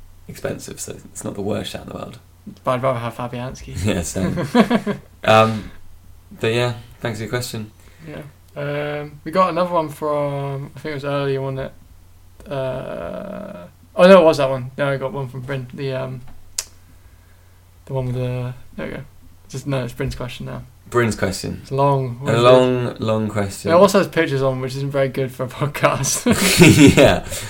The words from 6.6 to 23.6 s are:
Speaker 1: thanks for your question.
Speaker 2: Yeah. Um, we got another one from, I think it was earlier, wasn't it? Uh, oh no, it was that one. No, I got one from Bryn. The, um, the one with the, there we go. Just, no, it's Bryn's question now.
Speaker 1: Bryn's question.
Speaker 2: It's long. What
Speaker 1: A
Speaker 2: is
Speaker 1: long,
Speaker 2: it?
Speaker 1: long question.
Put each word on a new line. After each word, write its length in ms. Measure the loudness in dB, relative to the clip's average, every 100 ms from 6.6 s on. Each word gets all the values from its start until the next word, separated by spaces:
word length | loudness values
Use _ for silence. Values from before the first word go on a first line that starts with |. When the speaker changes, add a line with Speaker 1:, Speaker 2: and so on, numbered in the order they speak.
| -2 -4 -14 -10
Speaker 1:
thanks 180 | -8 -8
for 60 |
your 60 | -6
question. 400 | -6 -6 -10 -12 -16 -20 -20 -16
Speaker 2:
Yeah. 140 | -16 -16 -20 -18 -10
Um, 640 | -6 -4 -4 -6 -10 -12
we 80 | -2
got 200 | 2 2
another 220 | 2 0
one 160 | 0 -2
from, 840 | -4 -2 -2 -2 -4 -6 -8 -10
I 60 | -12
think 100 | -8
it 40 |
was 100 | -6
earlier, 360 | -4 -2 -2 -2
wasn't 200 | -4 -6
it? 920 | -10 -12 -20 -20 -20 -20 -20 -20 -10
Uh, 1160 | -6 -6 -6 -8 -10 -10 -10 -10 -12 -12 -14 -18 -20 -10 6
oh 120 | 10
no, 140 | 12
it 20 |
was 140 | 10 6
that 120 | 0
one. 200 | -2 -6 -2
No, 120 | -2
I 80 | -2
got 160 | -4
one 160 | -6 -8
from 140 | -10
Bryn. 260 | -8 -8 -8
The, 200 | -8 -6
um, 280 | -6 -8 -10 -14 -16 -12 -12 -12 -20 -20 -20 -20 -20 -20 -20 -20 -20 -20 -20 -8
the 80 |
one 120 | -4 -4
with 100 | -4
the, 380 | -4 -4 -6 -10 -14 -10
there 100 | -8
we 60 |
go. 80 | -10 -14 -20 -20 -20 -14
Just, 180 | -10 -4
no, 180 | -4
it's 80 | -4
Bryn's 220 | -6 -6
question 320 | -6 -10 -10 -12
now. 160 | -12 -14 -20 -2
Speaker 1:
Bryn's 260 | 2 2 0
question. 440 | -2 -2 -6 -8
Speaker 2:
It's 80 | -6
long. 480 | 0 2 2 -2 -6
What 140 | 0
Speaker 1:
A 20 | 4
Speaker 2:
is 40 |
Speaker 1:
long, 440 | 6 6 6 2 -2
Speaker 2:
it? 120 | -4
Speaker 1:
long 280 | -2 0 -2
question. 420 | -2 -4 -4